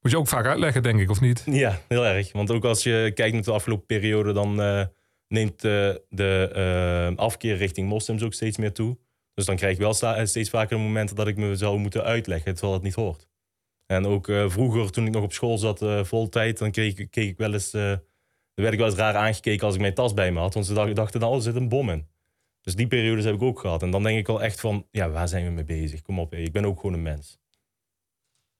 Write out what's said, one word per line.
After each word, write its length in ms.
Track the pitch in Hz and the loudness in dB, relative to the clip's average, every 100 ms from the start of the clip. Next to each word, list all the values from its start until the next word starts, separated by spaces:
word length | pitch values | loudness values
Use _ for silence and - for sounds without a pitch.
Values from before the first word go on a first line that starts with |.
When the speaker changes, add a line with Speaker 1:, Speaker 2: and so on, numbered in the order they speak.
Speaker 1:
Moet 120 | 123 | 2
je 60 | 156 | 2
ook 100 | 143 | 2
vaak 180 | 131 113 | 2 2
uitleggen, 360 | 147 165 127 | 2 2 2
denk 180 | 120 110 | 4 4
ik, 100 | 95 | 4
of 100 | 101 | 4
niet? 220 | 127 120 - | 4 4 2
Speaker 2:
Ja, 320 | 143 123 92 - | 2 2 0 0
heel 180 | 120 117 | 2 4
erg. 260 | 95 95 | 2 0
Want 180 | 104 104 | -2 0
ook 140 | 117 | 2
als 180 | 120 113 | 2 2
je 280 | 123 113 110 | 2 2 2
kijkt 200 | - 110 | 2 0
naar 80 | 113 | 2
de 100 | 104 | 0
afgelopen 340 | 107 - 107 - | 0 0 -4 0
periode, 460 | 107 107 107 104 | 0 2 2 2
dan, 300 | 104 104 104 | 0 0 0
eh, 220 | 101 101 95 _ _ _ _ | 2 2 -2 _ _ _ _
neemt, 360 | 110 107 - | 0 0 0
eh, 260 | 110 104 101 95 _ | 0 2 2 -2 _
de, 420 | 95 98 95 95 95 92 90 90 87 87 | -2 2 2 2 0 0 2 2 2 0
eh, 40 | 90 | 0
afkeer 400 | 113 - 113 98 | -2 0 -2 0
richting 320 | 98 95 95 | -2 -2 -2
moslims 340 | 107 107 110 | -2 -2 -2
ook 100 | 113 | -4
steeds 240 | - 110 104 | -2 -4 -2
meer 160 | 107 | -4
toe. 260 | - 113 123 _ _ _ | -2 -4 -4 _ _ _
Dus 100 | - | -6
dan 120 | 98 92 | -2 0
krijg 160 | 98 | 0
ik 60 | 92 | 2
wel 140 | 104 | 0
sta-, 300 | 107 117 113 110 | 2 0 0 0
steeds 240 | 117 107 | -2 -2
vaker 280 | 117 110 113 | 0 0 0
momenten 380 | 107 110 101 101 | 0 -2 -2 -2
dat 100 | 107 | -2
ik 80 | 104 | 0
me 200 | 104 98 | -2 0
zou 220 | 104 101 | 0 0
moeten 260 | 101 - | 0 -2
uitleggen, 480 | - 117 101 85 78 | 0 -2 -2 -4 -4
terwijl 180 | 87 101 | -4 -2
het 80 | 95 | -2
niet 120 | 95 | -2
hoort. 340 | 92 107 78 _ _ _ _ _ _ _ | -2 -4 -6 _ _ _ _ _ _ _
En 200 | 95 101 | 0 2
ook, 220 | 98 90 | 0 0
eh, 200 | 101 101 | 0 2
vroeger, 400 | 92 127 113 104 | 2 2 2 0
toen 160 | 117 113 | -2 0
ik 60 | |
nog 100 | 110 | 0
op 100 | 104 | -2
school 260 | - 120 113 | -2 -2 0
zat, 240 | 110 95 | 0 0
eh, 220 | 107 104 | 0 0
vol 240 | 98 113 113 | 0 0 0
tijd, 300 | 117 110 110 | 0 0 0
dan 120 | 107 | -2
kreeg 280 | 98 107 95 | 0 -2 -2
ik, 120 | 98 | -6
keek 180 | - 104 | -2 -2
ik 80 | 90 | -2
wel 140 | 107 | -2
eens, 200 | 104 95 | -2 -4
eh, 100 | 107 | -2
dan 160 | 101 98 - _ _ _ _ | -2 -2 -6 _ _ _ _
werd 180 | - 107 | -2 0
ik 60 | 104 | 2
wel 100 | 113 | 2
eens 80 | 95 | 2
raar 160 | 107 104 | 2 2
aangekeken 500 | 110 104 - 107 107 | 0 0 -2 0 0
als 80 | |
ik 60 | 95 | 2
mijn 140 | 101 | 0
tas 200 | 92 123 | 2 0
bij 180 | 101 92 | 2 0
me 60 | 85 | 0
had. 160 | 90 | -2
Want 120 | 107 95 | -2 -2
ze 80 | |
dacht-, 220 | 104 107 104 | 0 0 0
dachten 240 | 107 120 | -2 0
dan, 80 | 117 | 0
"Oh, 80 | 131 | 0
er 60 | |
zit 120 | 113 | 0
een 140 | 120 123 | -2 0
bom 220 | 131 123 | 0 0
in." 180 | 82 76 _ _ _ _ _ | -4 -8 _ _ _ _ _
Dus 140 | - | -6
die 120 | 92 120 | -2 0
periodes 380 | 123 110 113 | 2 2 2
heb 100 | 107 | 0
ik 80 | 104 | 2
ook 180 | 127 107 | 0 -2
gehad. 220 | 98 85 | -2 -2
En 80 | 90 | 0
dan 120 | 95 | 0
denk 160 | 107 110 | 2 0
ik 80 | 101 | 0
wel 160 | 110 | 0
echt 180 | 107 - | -2 -2
van, 260 | 113 104 - | -2 -2 -4
"Ja, 200 | 107 85 | -4 -2
waar 180 | 80 87 | -2 -2
zijn 160 | 90 | -2
we 60 | 87 | -2
mee 140 | 85 | -4
bezig? 380 | 78 80 78 76 | -4 -4 -4 -6
Kom 160 | - 95 | -6 -4
op, 120 | 80 | -4
hé, 60 | 82 | -6
ik 160 | 82 | -4
ben 120 | 90 | -2
ook 160 | 104 95 | -2 -2
gewoon 140 | 101 | -4
een 80 | 87 | -4
mens." 360 | 82 76 - - _ _ _ _ _ _ _ _ _ _ _ _ | -4 -8 -12 -20 _ _ _ _ _ _ _ _ _ _ _ _